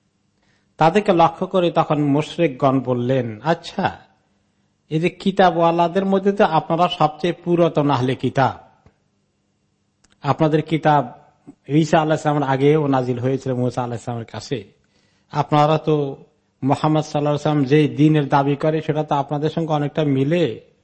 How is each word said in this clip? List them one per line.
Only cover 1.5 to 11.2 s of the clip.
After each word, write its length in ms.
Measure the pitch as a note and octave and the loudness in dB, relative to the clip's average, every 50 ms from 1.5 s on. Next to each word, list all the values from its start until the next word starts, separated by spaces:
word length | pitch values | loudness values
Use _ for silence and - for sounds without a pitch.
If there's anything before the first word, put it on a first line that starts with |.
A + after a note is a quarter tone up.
| - F#3 F3 E3+ | 0 0 0 0
তখন 320 | D#3 E3+ D3+ - D3+ D3 D3 | 0 0 0 0 0 0 0
মুশরিকগণ 760 | C#3+ C#3 D3+ D3+ - - - E3+ D3+ B2+ B2+ C#3+ C3+ C3 C3+ | 2 0 0 0 -2 -2 -2 -2 -2 0 0 0 2 2 0
বললেন, 640 | A#2+ B2+ B2+ B2 A#2+ B2 C3+ C3 A#2 A2+ G#2+ G#2+ | 0 -2 -2 -2 0 0 -2 -2 -2 -4 -8 -6
আচ্ছা, 560 | C3 D#3+ E3+ E3 - - - G3+ F3+ A2 - - - _ _ _ _ _ _ _ _ _ _ _ _ _ _ _ _ - | -4 -2 -2 -2 -6 -8 -6 -4 -4 -4 -4 -8 -16 _ _ _ _ _ _ _ _ _ _ _ _ _ _ _ _ -6
এই 100 | D3+ D#3+ | -4 -2
যে 100 | E3+ F3 | -2 -2
কিতাবওয়ালাদের 960 | F3+ - - G3 F#3 - F#3 F3 E3 E3+ E3+ E3 E3 E3+ E3+ E3+ E3+ G3 G3 | -4 -4 -4 -2 2 4 4 4 4 2 2 2 2 2 0 0 0 -2 0
মধ্যে 260 | G3 G3 F#3+ F#3+ G3+ | 0 0 0 0 0
তো 140 | G3+ G#3 G#3 | 2 2 2
আপনারা 420 | E3 D#3+ - - - E3+ E3 F3 | 2 2 0 0 0 0 0 0
সবচেয়ে 460 | E3+ - - D#3 D3+ - - - F3 E3 | 0 0 0 -2 -2 -2 -2 -4 -4 -4
পুরাতন 560 | - - F3 F3 E3+ E3+ D#3+ F3 D#3 C#3+ C#3+ | -4 -4 -2 0 2 2 2 2 0 0 0
আহলে 260 | C#3 A#2+ B2+ C3 B2+ | 0 0 0 -2 -2
কিতাব, 680 | - - B2 - C#3 C3 A2 F#2 - - _ _ _ _ _ _ _ _ _ _ _ _ _ _ _ _ _ _ _ _ _ _ _ _ _ _ _ _ _ _ _ | -2 -4 -2 0 2 0 0 0 -6 -14 _ _ _ _ _ _ _ _ _ _ _ _ _ _ _ _ _ _ _ _ _ _ _ _ _ _ _ _ _ _ _
আপনাদের 400 | - C#3+ C3 - D#3+ D3+ D3+ D#3 | -4 -2 0 2 2 2 2 0
কিতাব 580 | D3+ - E3 C#3+ - D#3 D3 C#3+ B2 - - - | 0 -2 -4 0 2 2 2 2 2 -2 -8 -20